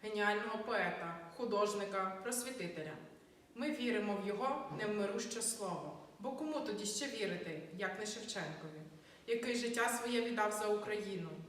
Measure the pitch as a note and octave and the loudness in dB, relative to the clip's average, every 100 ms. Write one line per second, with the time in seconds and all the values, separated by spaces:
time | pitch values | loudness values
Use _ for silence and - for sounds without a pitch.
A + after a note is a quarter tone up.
0 | G#3+ G#3 G#3 G#3 A3+ A3 A3+ G#3+ F#3 - | -2 4 4 4 2 -2 2 2 2 2
1 | F3 E3+ - - A#3 G3+ G#3 G3+ G3+ G3 | -4 -6 -10 -4 2 6 6 4 0 2
2 | F#3+ F#3+ A#3+ A#3+ B3 B3+ E3+ D#3+ D#3 D#3 | 2 0 -2 -2 -2 -2 -4 -4 -6 -8
3 | - - - - - A#3 D4 - A#3+ A3 | -12 -18 -20 -20 -18 -2 0 2 2 2
4 | G3+ G3 F#3+ G#3 C4 C#4 - - G#3+ G#3 | 2 0 0 0 2 0 -2 -2 0 2
5 | G3+ A#3 A#3+ A#3 - - G3 F3 D3+ - | 2 0 -2 -2 -2 0 -2 -2 -6 -10
6 | - - A3+ - D4+ D4+ G#3+ G#3 G3+ - | -14 -8 -6 -2 -2 -2 -2 -2 -2 -2
7 | C#4 A3 G3 F3 E3 D#3 - F3+ F#3+ G3 | -2 0 0 0 -4 -6 -6 -4 -4 -2
8 | G#3+ A3+ - G3+ D#3 D#3 D#3+ D#3 D#3 - | -4 -4 -4 -4 -4 -6 -8 -10 -14 -16
9 | - - - A#3 B3 A#3+ A#3+ A#3 A#3 A#3 | -20 -18 -2 0 2 2 2 4 4 2
10 | A#3+ A#3+ A#3+ A3+ G#3 G#3+ G#3+ G#3 G#3 G#3 | 2 2 2 4 2 2 2 2 2 -2
11 | G3 F#3+ E3 D#3 | -2 -2 -4 -6